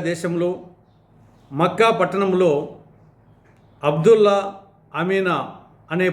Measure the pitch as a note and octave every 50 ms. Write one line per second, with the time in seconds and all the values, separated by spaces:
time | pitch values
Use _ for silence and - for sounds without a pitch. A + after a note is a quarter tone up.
0 | E3 E3+ F3 E3+ - E3+ E3+ E3+ F3 F3+ F#3 - - - - _ _ _ _ _
1 | _ _ _ _ _ _ _ _ _ - C#3 C#3+ F3 F3+ F#3 - A3+ A3+ G#3 E3+
2 | F3+ E3+ F#3 G3 G3 F#3+ F#3 F#3 F#3 E3 C#3+ D3 E3 - - - - _ _ _
3 | _ _ _ _ _ _ _ _ _ _ _ _ _ _ _ _ C#3+ D3 D3+ D#3+
4 | D#3+ A3 A3+ A3 G#3 G3+ G3+ G3 F#3+ G3 - - - - _ _ _ _ - D3+
5 | E3+ F#3 G3 G3 F#3+ F3+ D#3+ C#3 B2+ A#2+ - - - - - _ _ - D#3+ F3+
6 | F#3 F3+